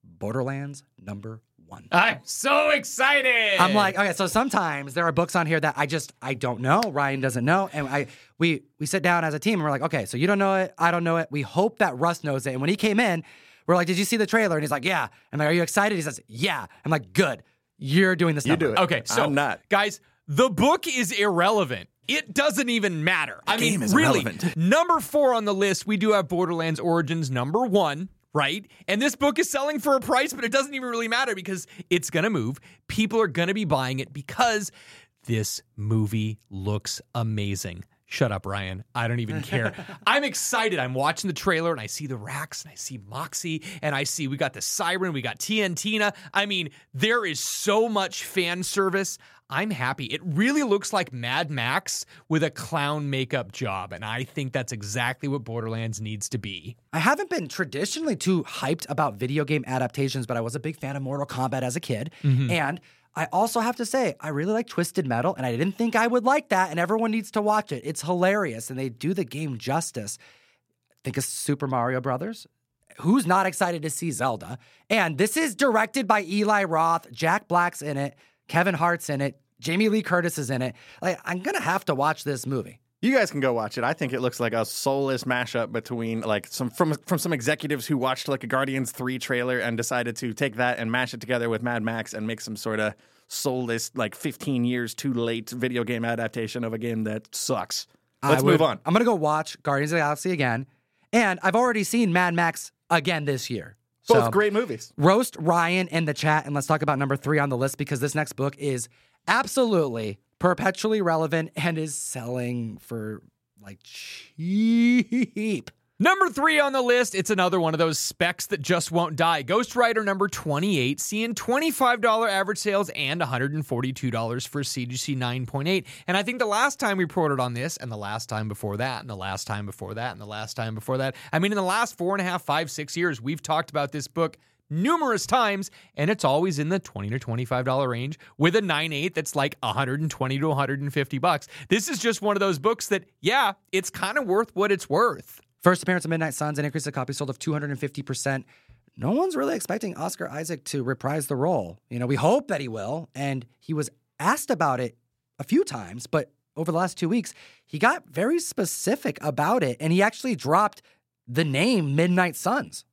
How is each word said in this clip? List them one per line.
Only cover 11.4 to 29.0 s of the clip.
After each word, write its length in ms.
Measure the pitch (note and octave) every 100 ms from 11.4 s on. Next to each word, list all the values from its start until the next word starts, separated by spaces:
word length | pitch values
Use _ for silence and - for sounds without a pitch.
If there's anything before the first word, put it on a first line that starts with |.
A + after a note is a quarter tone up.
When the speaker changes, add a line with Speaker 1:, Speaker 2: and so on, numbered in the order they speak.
Speaker 1:
hope 380 | B2+ E3+ G#3+ A3
that 180 | F#3+ B2+
Russ 280 | E3 E3+ D3+
knows 200 | C3+ C3
it." 60 |
And 100 | B2+
when 80 | C#3+
he 60 | F3
came 240 | A3 G#3
in, 240 | A#3+ E3+ - - - - -
we're 100 | F3
like, 120 | F3
"Did 100 | F3+
you 80 | G3+
see 120 | A#3
the 80 | G#3
trailer?" 320 | A3+ G#3 D#3
And 60 |
he's 80 | D3
like, 140 | C#3+ D3
"Yeah." 220 | F3 A#2+ - _
I'm 80 | C#3+
like, 80 | D3+
"Are 60 |
you 100 | F3
excited?" 320 | E3 - G#3 G3
He 60 |
says, 180 | D3+ B2+ _
"Yeah." 380 | A2+ F#3+ D3+ F#2+ - C#3+
I'm 60 |
like, 220 | D#3 G2
"Good. 300 | F#2+ F3 B2 - _ _ _
You're 380 | C3+ D#3 F#3+ F3
doing 180 | E3+ D3
this 100 | B2+
Speaker 3:
You 60 |
Speaker 1:
number." 160 | D#3+ D3+
Speaker 3:
do 40 |
it. 60 | A2
Speaker 2:
Okay, 220 | F3+ C#3 -
so 180 | -
Speaker 3:
I'm 100 | -
not. 280 | C#3 C#3+ F#2+ _
Speaker 2:
guys, 320 | G3+ G#3 - _ _ -
the 220 | D3 C4
book 360 | F3+ B3 F4+ E4+
is 240 | B3+ F#3+
irrelevant. 760 | G#3 G#3 E3+ F3+ A3 D#3 A#2+ - _ -
It 260 | C#4+ C#4
doesn't 360 | G3 D4 G3 B3
even 340 | A#3 G3+ E3 D#3+
matter. 360 | F3+ D3 G2+ -
Speaker 3:
The 80 |
Speaker 2:
I 40 | A3
mean, 140 | A#3
Speaker 3:
game 120 | G3
is 100 | A#2+
Speaker 2:
really, 260 | G#3+ - F#3
Speaker 3:
irrelevant. 380 | A#2+ - E3+ D#3+
Speaker 2:
number 420 | F3 C#4+ F4 E4
four 340 | - D4+ C#4
on 120 | A#3+ G#3
the 80 |
list, 340 | G3 G3 F#3+ -
we 100 | G#3+
do 140 | G#3+
have 160 | G#3 E3
Borderlands 520 | F3+ F3+ E3+ E3 D#3
Origins 520 | F3 E3 D3 E3 C#3
number 340 | B2+ B2+ F#3+ B3+
one, 440 | G3 E3 C#3+ F#3+ _ _
right? 340 | D3+ C#3 F#3 G3 - -
And 120 | G#3